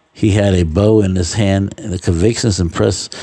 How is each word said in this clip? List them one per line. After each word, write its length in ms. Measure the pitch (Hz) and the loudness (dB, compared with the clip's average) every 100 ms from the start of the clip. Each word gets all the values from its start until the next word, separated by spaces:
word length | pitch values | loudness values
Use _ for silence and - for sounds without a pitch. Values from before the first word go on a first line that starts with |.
| _ | _
He 180 | - 107 | -4 0
had 220 | 104 101 | 2 2
a 100 | 92 | 2
bow 380 | 82 80 104 110 | 0 2 4 4
in 140 | 98 92 | 2 0
his 180 | 85 | -2
hand, 400 | - 101 98 98 - | -2 0 0 -2 -6
and 140 | 110 | -8
the 60 | 90 | -6
convictions 640 | - 82 104 117 117 95 | -2 0 0 0 -2 0
impressed 560 | 85 - 107 98 - - | -2 0 -2 -2 -8 -14